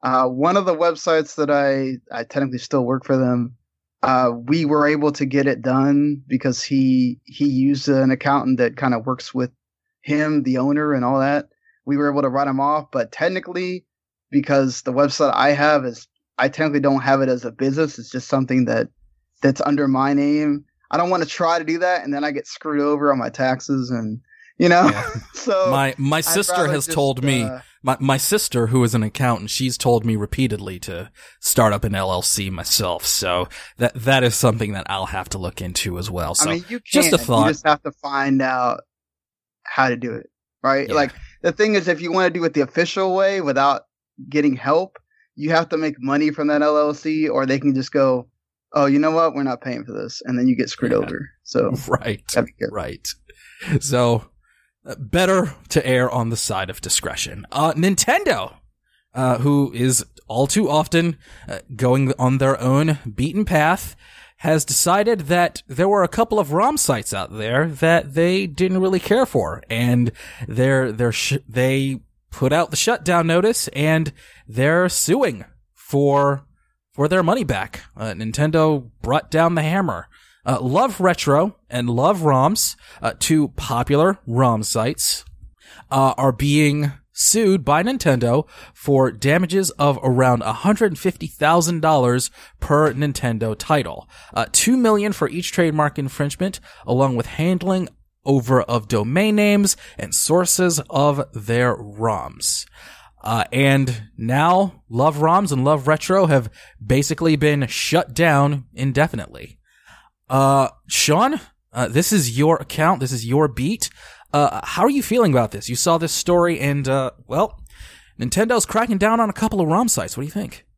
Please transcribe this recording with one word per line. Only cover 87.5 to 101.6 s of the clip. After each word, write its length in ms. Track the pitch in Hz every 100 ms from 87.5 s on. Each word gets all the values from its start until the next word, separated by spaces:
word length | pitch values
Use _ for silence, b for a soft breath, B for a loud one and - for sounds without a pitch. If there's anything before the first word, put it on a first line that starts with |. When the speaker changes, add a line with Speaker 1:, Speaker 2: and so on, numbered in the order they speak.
| 190
Speaker 2:
by 180 | 135 147
Nintendo 640 | 196 262 165 127 117 127 160 B B
for 380 | _ - 139 131
damages 580 | 110 135 156 180 190 185
of 280 | - 147 135
around 400 | 131 123 127 123
a 100 | 113
hundred 460 | 110 190 208 220 156
fifty 300 | 185 - 160
thousand 520 | - 151 165 165 170
dollars 500 | 156 156 123 123 120 B B B
per 340 | - 147 156
Nintendo 600 | 123 147 131 123 113 113 107
title. 520 | - 151 95 - - B B
Uh, 120 | - 113
two 260 | - - 262
million 360 | 233 214 208
for 160 | 196 151
each 240 | 160 175
trademark 440 | - 170 151 151 -
infringement, 640 | 135 - 147 - 185 - B B -
along 280 | 123 135
with 120 | 123 -
handling 640 | - 160 180 175 185 175 _ _ _
over 380 | - 139 120 131
of 260 | - 117 107
domain 480 | 117 104 151 214 208
names 400 | 208 208 202 - B B
and 160 | -
sources 680 | - - 165 180 - 180 160 170
of 340 | 151 147 143 -
their 440 | - 104 117